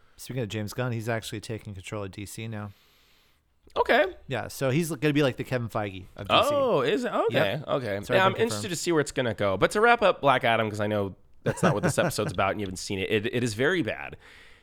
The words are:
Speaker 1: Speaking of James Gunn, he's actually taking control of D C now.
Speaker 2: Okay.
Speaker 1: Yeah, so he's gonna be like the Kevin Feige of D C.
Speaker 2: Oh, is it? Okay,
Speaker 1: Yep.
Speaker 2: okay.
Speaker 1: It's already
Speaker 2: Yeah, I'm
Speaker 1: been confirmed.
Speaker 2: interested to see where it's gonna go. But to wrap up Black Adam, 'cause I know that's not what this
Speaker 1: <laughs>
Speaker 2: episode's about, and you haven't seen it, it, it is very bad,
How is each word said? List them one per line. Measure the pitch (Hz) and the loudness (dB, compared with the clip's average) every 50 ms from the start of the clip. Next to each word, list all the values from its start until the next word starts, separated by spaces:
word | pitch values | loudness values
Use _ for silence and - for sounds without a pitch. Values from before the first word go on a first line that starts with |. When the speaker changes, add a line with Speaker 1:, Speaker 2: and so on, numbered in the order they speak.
| _ _ _ | _ _ _
Speaker 1:
Speaking | - - - 123 127 123 | -18 -14 -10 -6 -6 -4
of | 104 | -4
James | 92 110 107 101 - | -4 -6 -6 -6 -6
Gunn, | - 123 127 117 | -4 -4 -4 -4
he's | 113 110 113 | -4 -4 -4
actually | 117 113 107 - - 110 | -4 -4 -6 -8 -10 -10
taking | - - 117 104 - 110 101 | -10 -8 -10 -10 -10 -12 -14
control | 92 92 - - 107 101 | -14 -12 -10 -8 -8 -8
of | 98 | -8
D | 90 - 104 | -10 -10 -12
C | 95 - - 113 113 | -12 -10 -12 -10 -10
now. | 113 104 104 104 98 - _ _ _ _ _ _ _ _ _ _ _ _ _ _ _ _ _ - - | -8 -10 -10 -12 -14 -18 _ _ _ _ _ _ _ _ _ _ _ _ _ _ _ _ _ -8 -2
Speaker 2:
Okay. | - 466 - 285 240 311 381 349 - - | 0 2 4 6 4 4 2 0 -8 -8
Speaker 1:
Yeah, | - 135 113 104 - | -4 -4 -4 -4 -4
so | - - 143 135 | -4 -2 0 2
he's | 123 151 175 156 | 2 2 0 0
gonna | 165 120 127 151 147 | -2 0 2 2 4
be | 143 151 | 4 4
like | 135 117 | 2 2
the | - 127 | -2 -4
Kevin | - 131 127 117 113 | -4 -4 -4 -4 -2
Feige | - 117 104 104 95 95 92 - - | -4 -4 -4 -4 -6 -10 -14 -14 -14
of | - 104 98 | -12 -2 2
D | 104 | 4
C. | 147 214 269 294 | 4 4 4 2
Speaker 2:
Oh, | 285 277 254 202 151 123 | 2 2 2 2 2 2
is | 135 190 277 240 | 2 2 0 -2
it? | 220 175 | -2 -2
Okay, | 233 349 466 | 0 0 2
Speaker 1:
Yep. | - - - 98 101 147 - - | 2 2 2 2 0 -2 -2 -2
Speaker 2:
okay. | - 143 127 110 98 | -2 -2 0 -2 -4
Speaker 1:
It's | 101 101 - | -4 -2 2
already | 127 190 | 2 4
Speaker 2:
Yeah, | 185 | 4
I'm | 190 190 | 4 4
Speaker 1:
been | - | 2
confirmed. | 220 | 0
Speaker 2:
interested | 233 220 - 214 208 | -2 -2 -4 -4 -4
to | 180 | -6
see | 147 - 180 170 | -4 -2 0 2
where | 156 | 2
it's | 143 - - | 2 0 -2
gonna | - 131 120 104 | -2 -2 -2 -2
go. | - 104 98 95 | 0 0 0 2
But | 95 123 175 | 2 2 2
to | - 208 | 4 4
wrap | 214 240 233 233 214 | 6 6 6 6 4
up | 190 175 - | 2 2 4
Black | - 139 131 127 123 | 4 4 4 4 4
Adam, | 120 113 113 113 107 | 2 2 4 2 0
'cause | 104 104 | 0 -2
I | 107 107 | -2 0
know | 107 104 101 98 95 - - - - - - | 0 0 0 -2 -4 -10 -16 -20 -20 -6 -4
that's | 120 110 - - | -4 -2 2 2
not | - - | 2 2
what | 104 - | 2 0
this | 175 135 - | 0 2 2
Speaker 1:
<laughs> | |
Speaker 2:
episode's | 110 165 - - 107 - 104 | 0 0 0 -2 -4 -2 0
about, | 90 101 98 92 | 0 0 0 0
and | 95 | -2
you | 104 | -4
haven't | 95 92 | -6 -8
seen | 90 - - 104 95 | -8 -8 -6 -4 -4
it, | 95 - | -2 0
it, | 104 110 101 117 - | 0 0 0 0 -2
it | 123 120 | -2 -2
is | 120 107 | -2 -2
very | 101 127 147 185 180 143 | 0 0 0 2 0 -2
bad, | 107 87 69 71 65 - - - - - - - - - - | -4 -6 -8 -10 -12 -14 -16 -18 -20 -20 -20 -20 -20 -20 -20